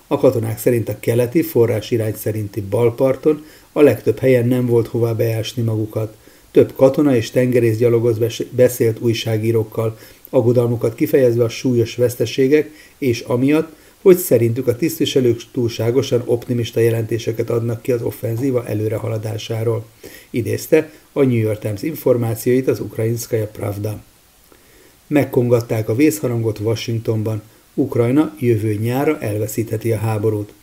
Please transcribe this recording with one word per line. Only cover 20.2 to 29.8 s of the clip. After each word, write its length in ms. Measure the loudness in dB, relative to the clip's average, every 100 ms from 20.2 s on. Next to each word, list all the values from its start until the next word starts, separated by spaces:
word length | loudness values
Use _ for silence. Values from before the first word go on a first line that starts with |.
| -8
Idézte 640 | -6 -4 -6 2 2 0 -10 _
a 100 | 0
New 140 | 2 2
York 220 | 0 -2
Times 220 | -6 -6
információit 840 | -8 -2 0 2 0 -2 0 0 0
az 120 | -2
Ukrajinskaja 640 | -6 -4 -4 -4 -4 -4 -4
Pravda. 560 | -6 -8 -6 -8 -8 -14 _ _ _ _ _ _ _ -20 _ _
Megkongatták 800 | 0 2 2 2 2 0 -4 -2
a 60 | 2
vészharangot 640 | 2 2 -4 -2 -2 -2
Washingtonban. 800 | -2 -4 -4 -4 -2 -2 -2 -6 -10 _ _
Ukrajna 640 | -4 -2 0 2 2 0 -2
jövő 340 | 0 0 0
nyára 460 | -2 -2 0 0 -2
elveszítheti 720 | -4 -4 -4 -4 -4 -4